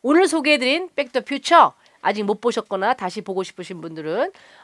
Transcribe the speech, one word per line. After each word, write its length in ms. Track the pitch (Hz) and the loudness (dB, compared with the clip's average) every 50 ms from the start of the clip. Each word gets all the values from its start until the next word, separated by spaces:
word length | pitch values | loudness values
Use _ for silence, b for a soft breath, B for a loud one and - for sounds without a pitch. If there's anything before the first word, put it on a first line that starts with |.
| - | -2
오늘 240 | 247 302 339 381 330 | 2 4 4 4 2
소개해드린 600 | 320 320 262 302 302 285 254 254 277 339 370 349 - | 0 0 2 2 2 2 2 0 -2 -2 -4 -6 -6
백투더퓨처 760 | - 285 240 - 254 196 - 277 269 - - 339 330 254 139 b b b b b b | -6 -6 -4 -4 -6 -4 -4 -6 -8 0 4 6 6 6 6 b b b b b b
아직 200 | - 185 208 214 | -4 -2 -2 -2
못 180 | 208 196 208 196 | -2 -4 -4 -2
보셨거나 540 | - 240 226 233 214 - 202 190 190 220 254 | -2 -2 -2 -2 -4 -6 -4 -2 -2 -2 -2
다시 280 | - 202 180 - 214 | -2 -4 -6 -8 -8
보고 200 | - - 185 185 | -8 -6 -6 -6
싶으신 400 | 185 - - - 175 - 190 170 | -6 -6 -10 -14 -14 -14 -12 -12
분들은, 500 | 160 165 160 160 151 156 165 220 294 392 b b b b b b | -12 -12 -12 -10 -6 -4 -2 -2 -2 -4 b b b b b b